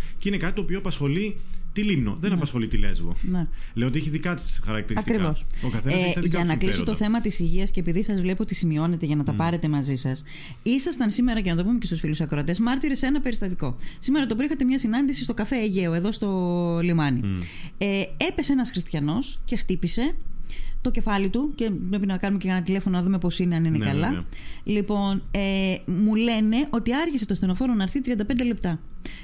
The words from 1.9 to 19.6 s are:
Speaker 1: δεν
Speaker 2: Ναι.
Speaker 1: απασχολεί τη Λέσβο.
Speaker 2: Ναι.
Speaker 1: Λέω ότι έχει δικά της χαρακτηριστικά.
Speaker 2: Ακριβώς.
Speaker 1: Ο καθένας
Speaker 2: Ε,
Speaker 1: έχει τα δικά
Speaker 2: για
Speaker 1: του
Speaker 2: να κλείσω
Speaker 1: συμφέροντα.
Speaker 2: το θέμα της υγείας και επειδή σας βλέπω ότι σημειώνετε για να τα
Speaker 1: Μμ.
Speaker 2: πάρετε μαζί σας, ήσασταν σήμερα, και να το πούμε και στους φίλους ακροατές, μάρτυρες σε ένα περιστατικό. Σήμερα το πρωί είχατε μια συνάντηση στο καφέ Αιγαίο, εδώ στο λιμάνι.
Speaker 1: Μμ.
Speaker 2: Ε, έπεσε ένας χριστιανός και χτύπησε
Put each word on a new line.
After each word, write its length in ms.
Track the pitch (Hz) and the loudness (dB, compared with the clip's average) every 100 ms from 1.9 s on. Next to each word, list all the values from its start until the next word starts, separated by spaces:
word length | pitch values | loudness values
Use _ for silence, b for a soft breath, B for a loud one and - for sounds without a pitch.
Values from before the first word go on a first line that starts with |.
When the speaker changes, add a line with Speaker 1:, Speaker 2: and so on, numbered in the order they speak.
| 165 110 98 | 2 0 0
Speaker 1:
δεν 100 | 190 | 0
Speaker 2:
Ναι. 60 | 180 | 0
Speaker 1:
απασχολεί 320 | 147 123 113 | 0 -2 2
τη 100 | - | 6
Λέσβο. 360 | 98 87 85 - 185 | 6 6 4 2 2
Speaker 2:
Ναι. 160 | 180 156 B B | 2 0 B B
Speaker 1:
Λέω 140 | 113 127 | -2 0
ότι 100 | 151 | 0
έχει 120 | 156 | -2
δικά 240 | 156 180 | -2 -2
της 280 | 160 - - - | -2 0 2 2
χαρακτηριστικά. 500 | 110 214 214 208 220 | 0 0 0 0 0
Speaker 2:
Ακριβώς. 280 | 170 147 - - 127 | 2 0 0 0 0
Speaker 1:
Ο 40 | |
καθένας 300 | 113 131 139 | 0 0 2
Speaker 2:
Ε, 40 | |
Speaker 1:
έχει 100 | 139 | 2
τα 80 | 175 | 2
δικά 140 | 170 160 | 2 2
Speaker 2:
για 80 | 170 | 2
Speaker 1:
του 60 | |
Speaker 2:
να 40 | - | 2
κλείσω 160 | - | 2
Speaker 1:
συμφέροντα. 180 | - - 214 | 2 0 0
Speaker 2:
το 60 | 214 | 2
θέμα 160 | 233 | 2
της 180 | 214 - | 0 2
υγείας 320 | 170 170 202 | 4 4 4
και 80 | - | 2
επειδή 240 | 170 170 | 2 0
σας 180 | 220 196 | 0 0
βλέπω 220 | 180 185 | 0 0
ότι 120 | 214 185 | -2 0
σημειώνετε 500 | 165 151 165 170 156 | 0 2 0 0 0
για 100 | 151 | 0
να 80 | |
τα 100 | 135 | 0
Speaker 1:
Μμ. 20 | 110 | 0
Speaker 2:
πάρετε 320 | 165 170 160 | 0 0 0
μαζί 280 | 147 135 131 | 0 0 -2
σας, 280 | 131 127 B B B B | -2 -6 B B B B
ήσασταν 460 | 233 262 349 277 220 | -2 0 0 0 0
σήμερα, 320 | 226 247 226 | 2 2 2
και 80 | 185 | 0
να 60 | 170 | 0
το 80 | |
πούμε 140 | 185 240 | 0 0
και 80 | - | 0
στους 140 | 165 | -2
φίλους 220 | - 151 | -2 -2
ακροατές, 380 | 156 147 147 175 | 0 0 0 0
μάρτυρες 380 | 233 262 294 269 | 2 2 0 0
σε 80 | 262 | 2
ένα 140 | 285 | 2
περιστατικό. 560 | 262 226 196 180 131 117 B B | 2 0 0 0 -2 -2 B B
Σήμερα 260 | - 294 254 | 0 2 2
το 100 | 220 | 0
πρωί 100 | 285 | -2
είχατε 180 | 294 254 | 0 0
μια 140 | 262 | 2
συνάντηση 440 | 226 233 277 277 | 0 0 0 0
στο 100 | 240 | -2
καφέ 220 | 226 214 254 | -2 -2 0
Αιγαίο, 380 | 214 190 175 | 0 0 0
εδώ 180 | 170 196 | 0 0
στο 680 | 220 202 185 180 175 175 170 | -2 -2 0 0 0 0 0
λιμάνι. 360 | 175 170 143 123 | 2 2 2 0
Speaker 1:
Μμ. 160 | 98 92 85 B B - | 0 -4 -6 B B -4
Speaker 2:
Ε, 240 | 202 196 - - 311 | -2 -2 -2 -2 -2
έπεσε 220 | 381 277 | 0 0
ένας 200 | 269 240 | 0 0
χριστιανός 680 | 185 - 156 147 202 277 - - | -4 -4 -2 0 -2 -2 -4 -2
και 100 | |
χτύπησε 580 | 233 | 0